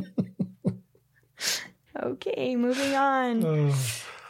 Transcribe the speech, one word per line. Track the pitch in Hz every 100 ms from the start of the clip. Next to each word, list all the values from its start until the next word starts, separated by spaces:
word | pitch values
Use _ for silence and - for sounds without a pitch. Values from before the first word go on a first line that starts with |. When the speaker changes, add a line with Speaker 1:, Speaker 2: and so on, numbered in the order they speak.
| 185 - - - - - 190 - - _ _ _ _ - - - - - _ -
Speaker 1:
Okay, | - - - - 254 247
moving | 247 254 277
on. | 269 277 262 247 226
Speaker 2:
Oh. | 165 151 147 135 123 - - -